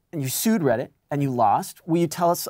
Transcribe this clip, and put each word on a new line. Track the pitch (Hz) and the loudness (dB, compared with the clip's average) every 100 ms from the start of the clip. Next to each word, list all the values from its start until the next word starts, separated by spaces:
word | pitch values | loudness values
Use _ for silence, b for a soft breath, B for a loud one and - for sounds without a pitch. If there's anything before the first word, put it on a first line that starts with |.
| _ | _
and | 165 | -8
you | 131 | -6
sued | - 226 220 | -2 0 2
Reddit | 139 113 147 _ - | 2 0 -4 _ -8
and | 143 | -4
you | 139 | -2
lost. | 120 104 123 190 - - | 2 2 2 -2 -10 -2
Will | 170 | 0
you | 165 | 0
tell | - 170 | 0 0
us | 175 | 0